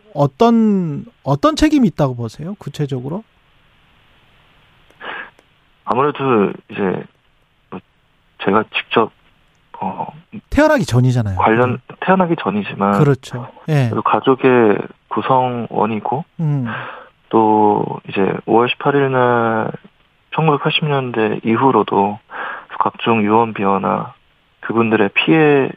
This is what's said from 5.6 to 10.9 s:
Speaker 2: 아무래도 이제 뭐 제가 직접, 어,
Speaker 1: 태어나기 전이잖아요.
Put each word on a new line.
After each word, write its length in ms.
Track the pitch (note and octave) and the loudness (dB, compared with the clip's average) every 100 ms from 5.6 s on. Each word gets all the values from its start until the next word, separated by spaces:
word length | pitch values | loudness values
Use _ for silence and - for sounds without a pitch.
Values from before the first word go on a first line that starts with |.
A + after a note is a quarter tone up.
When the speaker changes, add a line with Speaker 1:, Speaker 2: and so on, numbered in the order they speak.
| _ _ | _ _
Speaker 2:
아무래도 640 | - A2+ D3 - C3+ A2+ F#2 - - | -4 0 0 0 0 2 2 -2 -12
이제 340 | G2+ F#2+ E2+ - _ _ _ _ _ _ | -6 -4 -4 -8 _ _ _ _ _ _
뭐 80 | F#2+ - _ _ _ _ - | -18 -18 _ _ _ _ -6
제가 200 | G2+ G#2+ - | 0 0 -2
직접, 380 | - - - - - _ _ _ _ _ - | -8 -2 0 0 -4 _ _ _ _ _ -10
어, 280 | F#3+ - - D#3 _ G#3 - | -10 -8 -12 -16 _ -20 -4
Speaker 1:
태어나기 340 | C#4 D#4 C#4+ | 2 2 2
전이잖아요. 540 | D3 | 2